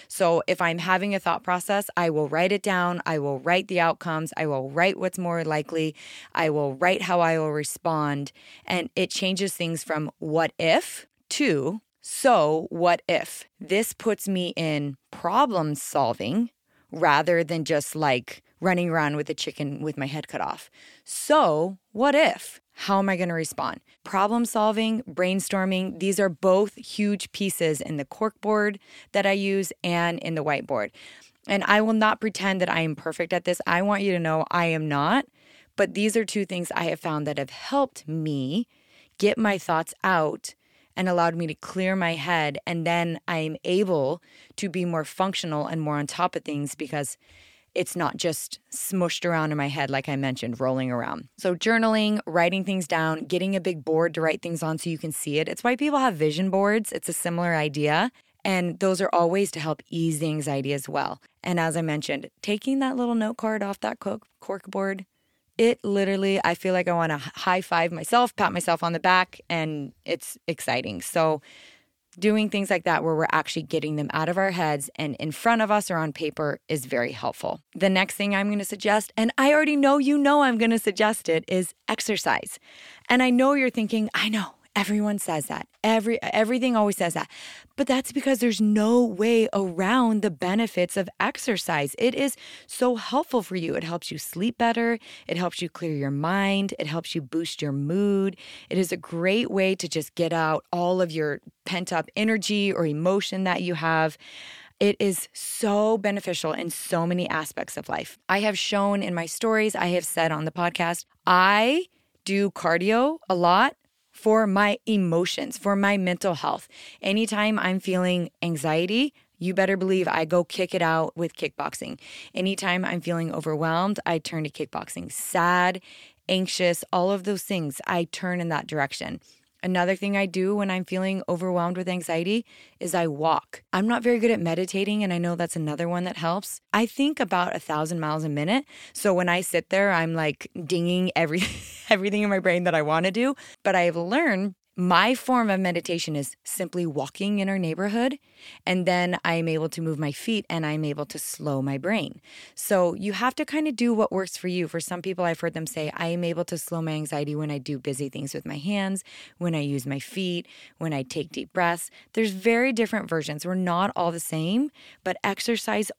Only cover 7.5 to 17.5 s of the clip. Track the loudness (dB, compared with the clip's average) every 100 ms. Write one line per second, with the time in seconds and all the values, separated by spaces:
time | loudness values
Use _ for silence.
7.5 | -2 -4 -4 -2 0 0 -2 -6 -12 -20
8.5 | -14 -4 -4 -2 -2 -2 -2 -2 -2 -4
9.5 | -4 -4 -4 -4 -4 -4 -6 -2 0 0
10.5 | 0 2 4 2 -10 -18 _ -8 0 2
11.5 | 2 0 -4 -10 _ -12 0 4 6 6
12.5 | 2 -2 0 2 2 2 0 -2 -12 -18
13.5 | -14 -2 0 0 -4 -2 -2 -2 -2 -2
14.5 | -2 -2 -2 -4 -8 _ -6 0 2 2
15.5 | 2 0 -2 -2 0 2 0 -2 -2 -2
16.5 | _ _ _ _ 0 4 6 4 2 2